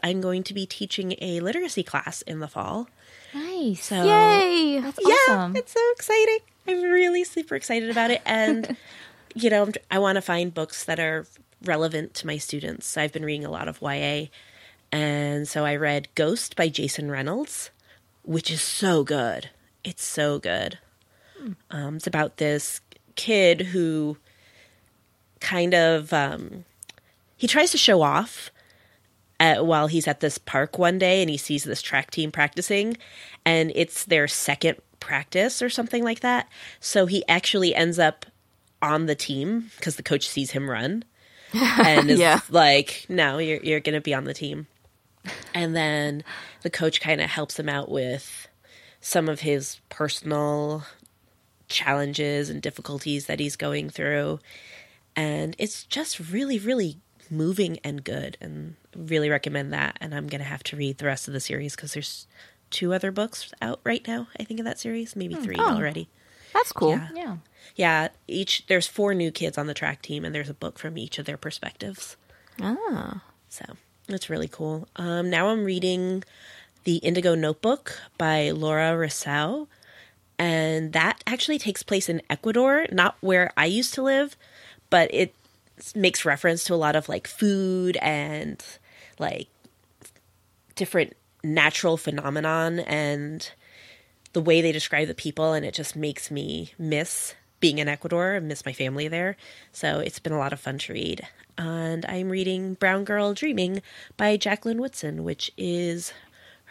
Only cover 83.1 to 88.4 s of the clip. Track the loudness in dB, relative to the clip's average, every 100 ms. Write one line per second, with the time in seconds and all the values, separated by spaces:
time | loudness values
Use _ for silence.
83.1 | 2 2 4 4 2 2 2 -2 -2 2
84.1 | 2 0 -6 _ -20 -20 -20 _ 4 4
85.1 | 2 0 -4 _ _ _ -20 -10 0 2
86.1 | 2 0 2 2 2 2 2 2 2 0
87.1 | -4 -8 0 2 2 2 2 0 0 -2
88.1 | -2 -4 -6